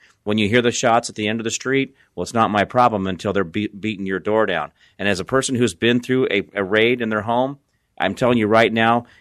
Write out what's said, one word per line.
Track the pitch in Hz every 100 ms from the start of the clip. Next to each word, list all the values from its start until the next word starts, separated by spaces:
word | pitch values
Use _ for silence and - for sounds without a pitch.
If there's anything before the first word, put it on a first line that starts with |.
| _ _
when | 104 107
you | 104
hear | 120
the | 120
shots | - 120 117 -
at |
the | 107 104
end | 113
of |
the | 113
street, | - 127 135 135 _ _
well, | -
it's | 87
not | 117 101
my | 104
problem | 95 123 123 107 95
until | 87 107
they're | 98
be-, | 85 104 104
beating | 101 107 95
your | 95 95
door | 104 107
down. | 101 85 73 _ _ -
And | 98
as | 92
a |
person | 87 131 131
who's | 120 120
been | - 113 123
through | 123 127 131
a, | 101 -
a | 101
raid | 95 107 117 123
in | 110
their | 107
home, | 104 120 135 143 _ _ _ -
I'm | 95
telling | 101 123 123
you | 104
right | 110 113
now, | 113 113 117 - _